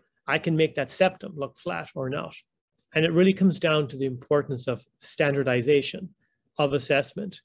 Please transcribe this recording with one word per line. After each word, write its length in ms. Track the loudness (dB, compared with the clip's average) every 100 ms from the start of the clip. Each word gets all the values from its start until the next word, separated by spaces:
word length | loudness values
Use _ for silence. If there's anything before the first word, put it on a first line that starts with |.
| _ _ -4
I 140 | -2
can 160 | 0 2
make 200 | 2 0
that 140 | -6
septum 440 | 0 0 0 -14 -10
look 220 | -10 -10
flat 320 | -8 -8 -8
or 160 | -8 -6
not. 260 | -6 -8 -12 _ _ _ _ _ 0
And 100 | 2
it 60 |
really 220 | 4 4
comes 260 | 6 4 4
down 280 | 2 2 0
to 80 | -2
the 80 | -4
importance 600 | -4 0 0 0 -6 -4
of 160 | -6 -8 _
standardization, 1120 | -16 -2 0 2 0 0 4 2 2 -10 -14 _ _ _ _ -2
of 160 | 0
assessment, 680 | 0 0 0 0 -8 -10 -12